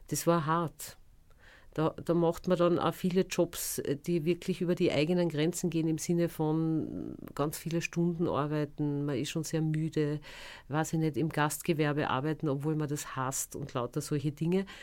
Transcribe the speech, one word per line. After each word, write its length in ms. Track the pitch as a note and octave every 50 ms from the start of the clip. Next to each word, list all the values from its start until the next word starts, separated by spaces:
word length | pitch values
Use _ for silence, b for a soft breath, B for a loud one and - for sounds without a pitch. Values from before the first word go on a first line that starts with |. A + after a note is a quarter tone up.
| B -
das 180 | D#3 C#3+ -
war 200 | E3+ E3+ E3+ D3
hart. 500 | D3+ D#3+ E3+ E3+ C#3+ - - - - - - - - - - - - b b b b b b b b -
Da, 180 | - D#3 D#3+ - - C#3
da 100 | - E3+
macht 320 | E3+ E3+ E3 E3+ - - F#3
man 100 | F#3 E3+
dann 220 | F3 F3 F3 D3+
auch 140 | - E3+ E3+
viele 260 | - - F#3 F3 F#3+
Jobs, 560 | F#3 F#3 - - E3+ E3+ - - - - - -
äh, 160 | - - C#3+ C#3
die 260 | - - F3 F3 D3
wirklich 360 | E3+ F3 E3+ - - F3+ -
über 120 | F#3 E3 F3+
die 180 | F3 F3+ D#3+
eigenen 360 | - C#3 D3+ D#3 F3+ F3 F3 E3+
Grenzen 400 | D3+ D3 D3+ D#3+ E3 - - F3
gehen, 180 | D#3 E3 D#3+ D#3+
im 100 | D#3+ D#3
Sinne 280 | - - F3 E3+ E3+ E3
von 840 | - - D#3 D#3 D#3 D#3+ D#3+ D#3+ D#3+ D#3 - - B1 F2+ B1 A#1 - - - - -
ganz 220 | - C#3 D#3 D3 -
viele 220 | - E3 D#3+ E3+
Stunden 460 | E3 - - E3+ E3+ F3 F3 E3 F3 B2
arbeiten, 800 | E2 A#2+ D3 D3 D3+ D3+ D3+ D3 - - D3 D3 C#3+ C#3+ C#3+
man 120 | D3 C#3+ A2
ist 120 | C#3 C#3+
schon 140 | - E3 D3+
sehr 180 | - - D#3+
müde, 600 | D#3 D#3 D#3 D#3 D#3+ D#3+ - D#3+ D3+ D3 D3 D3 B B B B B B B B B -
weiß 240 | C3 D3+ D#3+ - -
ich 60 | D#3+
nicht, 180 | D#3+ D#3+ C#3 A2
im 120 | D3+ D#3+
Gastgewerbe 800 | D3 D#3 D3 D3+ D3 - - - E3+ C#3+ D#3 D3 D3 D3 D3 -
arbeiten, 380 | - B2+ C3+ D#3 D#3+ - - D#3
obwohl 260 | C3+ C#3+ C#3 D#3 D#3
man 120 | D3+ D3+ B2+
das 280 | D3 D3 - - - C#3
hasst 380 | C3 C3 C3 - - - -
und 180 | - - C#3 -
lauter 280 | C3 A#2+ B2 - D#3
solche 300 | D3 - D#3 C#3+ B2 D3+
Dinge. 340 | C#3 - D#3+ E3 F3+ F#3+ G3 F#3+ B B